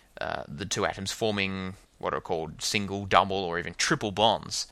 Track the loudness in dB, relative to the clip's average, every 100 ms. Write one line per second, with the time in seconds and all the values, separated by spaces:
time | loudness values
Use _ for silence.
0 | _ -8 -6 -6 -8 -8 -4 0 0 -2
1 | -6 -2 0 2 0 -2 -6 -10 -18 -8
2 | -4 -2 -2 -4 -4 -4 -2 0 -2 -4
3 | 4 6 6 2 -2 -2 -4 -2 0 2
4 | 0 4 4 4 -2 -6 -6